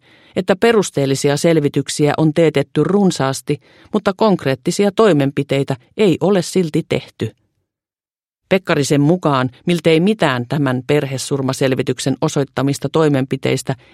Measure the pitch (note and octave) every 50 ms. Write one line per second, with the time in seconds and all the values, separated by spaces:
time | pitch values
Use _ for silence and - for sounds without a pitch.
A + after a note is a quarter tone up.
0 | _ _ _ _ _ _ _ F#3+ F#3 - F#3+ - A3+ A#3 A#3 G#3+ F3 - - C#3+
1 | C#3 C3+ C3+ - - C#3+ C#3+ D3 - E3+ E3 D#3 C#3+ C#3 - C#3+ C#3 - - -
2 | D3 D3 - - D#3+ D#3 D3+ E3+ E3 D3+ - C#3 C#3 - _ D#3 D3+ E3 F#3 G#3
3 | G3+ F3+ - - C3+ C3+ C3 - - - D3 - _ _ _ _ - _ - G#3+
4 | - G3+ F#3+ - A3 G#3+ F#3 E3+ - C#3 C3+ - _ F3 - - G3+ G3+ F#3+ -
5 | A3+ G3+ D#3+ C#3+ C#3 C#3 - C#3+ C#3 - C#3 C#3 C3+ - C3 - _ _ _ -
6 | G#3+ F#3+ D3+ - D#3 F#3+ G#3 F3+ D#3 - - G3 F3+ D#3 - D#3+ F3+ - - A#2+
7 | - - _ - A#2 A2 - _ _ _ _ _ _ _ _ _ _ _ _ _
8 | _ _ _ _ _ _ _ _ _ _ F#3 F#3+ F#3 - E3 D3 C3+ - D3+ C#3+
9 | C#3+ D3+ F3+ F3+ F3 D#3 C#3 B2+ B2+ B2+ - - _ F3+ F3 E3 - E3 D#3+ D#3
10 | F3 G#3 A3 A3 F#3 C#3+ B2+ B2 A#2+ - C#3 D#3 C#3 C3 B2 B2+ A#2+ - D3 D3
11 | C#3 C3+ C3+ B2+ - - C#3+ C3+ C3+ C3 C3 - C#3+ C3 C3 C3 B2+ - B2+ -
12 | - C3+ - - D#3+ D#3 - D3 C3+ - _ B2+ C3 C#3 C3+ - - C3+ - D#3+
13 | D#3+ D3 C#3+ C3 C3+ - C#3+ C3+ - C3 C3 C3 - - B2+ - _ _